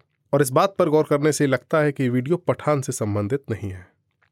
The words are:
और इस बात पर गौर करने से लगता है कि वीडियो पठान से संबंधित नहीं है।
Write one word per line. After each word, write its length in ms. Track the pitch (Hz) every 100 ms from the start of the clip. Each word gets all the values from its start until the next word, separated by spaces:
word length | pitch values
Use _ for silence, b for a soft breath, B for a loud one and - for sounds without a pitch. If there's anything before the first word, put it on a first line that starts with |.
| _ _ -
और 80 | 143
इस 80 | 135
बात 260 | 143 190 -
पर 100 | 170
गौर 140 | 151 151
करने 220 | 147 151
से 160 | 139 143
लगता 300 | 131 - 160
है 140 | 147
कि 180 | 143 127
वीडियो 280 | 127 127 175
पठान 440 | - 123 - 143
से 100 | 131
संबंधित 520 | - 107 101 101 139 -
नहीं 180 | 110 101
है। 180 | 95 - _ _ _ _